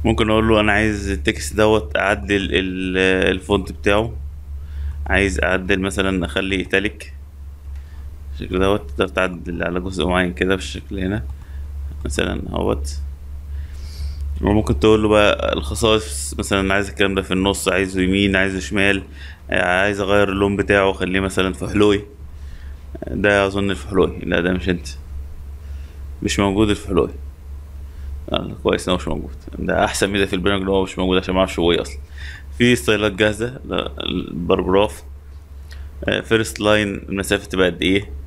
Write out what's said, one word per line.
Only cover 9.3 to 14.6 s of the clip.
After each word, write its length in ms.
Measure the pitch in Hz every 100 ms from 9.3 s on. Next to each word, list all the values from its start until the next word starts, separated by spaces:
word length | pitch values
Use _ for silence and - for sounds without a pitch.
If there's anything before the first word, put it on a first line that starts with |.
| 87 85 82
على 180 | 87 90
جزء 260 | 92 92 82
معين 260 | 90 90
كده 220 | 87 92
بالشكل 440 | 95 - - - 98
هنا 260 | 92 107 - - - - - - - -
مثلًا 380 | - - 92 95 -
اهوت. 500 | 87 95 113 - - - - - - - - - - - - - - - -
وممكن 400 | 98 107